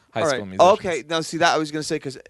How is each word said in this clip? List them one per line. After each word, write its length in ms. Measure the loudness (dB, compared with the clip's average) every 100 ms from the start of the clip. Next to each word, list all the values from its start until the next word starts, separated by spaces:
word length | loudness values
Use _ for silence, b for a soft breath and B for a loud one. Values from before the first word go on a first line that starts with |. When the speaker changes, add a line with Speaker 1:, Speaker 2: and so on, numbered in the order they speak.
| _
Speaker 1:
high 80 | -4
Speaker 2:
All 40 | -2
Speaker 1:
school 100 | -2
Speaker 2:
right. 80 | -4
Speaker 1:
musicians. 240 | 4 4 4
Speaker 2:
Okay. 260 | 0 -6 -4
Now, 140 | -6
see, 160 | -4 2
that 180 | 2
I 40 | 2
was 120 | -2
gonna 120 | -6
say, 160 | -4 -6
'cause 180 | -6 -14